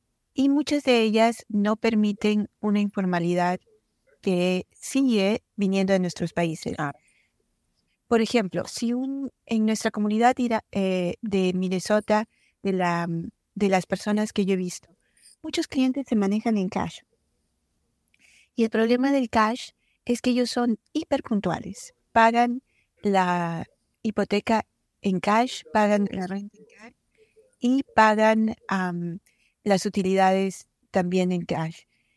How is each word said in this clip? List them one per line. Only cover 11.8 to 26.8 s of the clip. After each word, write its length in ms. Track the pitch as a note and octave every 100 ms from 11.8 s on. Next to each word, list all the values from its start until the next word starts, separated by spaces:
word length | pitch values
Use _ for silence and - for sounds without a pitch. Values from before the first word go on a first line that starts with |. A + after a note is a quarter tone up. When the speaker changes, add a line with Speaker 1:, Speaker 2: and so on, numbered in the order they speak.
| - G#3+ - G#3+ A3 _ _ _
Speaker 1:
de 100 | G3
la, 340 | F#3 F3 E3+ E3+ E3 E3+ - _ -
de 140 | G3+
las 160 | F#3+ -
personas 480 | F#3 A3 G#3 G#3+
que 120 | - F#3+
yo 80 |
he 40 | F#3+
visto, 320 | F3+ - _ _ _ _ _ _
muchos 260 | D#4 D#4+ D#4
clientes 380 | C#4+ C4 C4 C4+
se 80 | A3
manejan 420 | G3 G#3+ A#3 G#3+
en 120 | F#3
cash. 300 | G3 E3 - _ _ _ _ _ _ _ _ _ _ _ _ _ _ _ -
Y 80 |
el 60 | A3+
problema 420 | A3 A3+ B3 C4+
del 180 | C#4 A#3+
cash 420 | A3+ G#3+ B3 - _ _ _ -
es 160 | A#3+
que 100 | B3+
ellos 180 | B3 B3
son 300 | - A#3+ G#3+ _
hiperpuntuales. 1000 | D4+ D#4+ C4+ - G#3 F#3 D#3+ - G3 - _ _
Pagan 520 | A3+ A3+ A#3 A#3+ B3 _ _ _ _
la 600 | G#3 F#3+ F3+ F3 E3+ E3 - _ _ _
hipoteca 640 | A3 G#3 G3+ G3+ - A3 - _ _ _
en 180 | G3+ F#3
cash, 440 | - G#3+ B3 - -
pagan 340 | G#3+ G#3 G#3 G3+
la 160 | F#3+ F#3+
renta 300 | G3 G3+ _
en 80 | -
cash 280 | -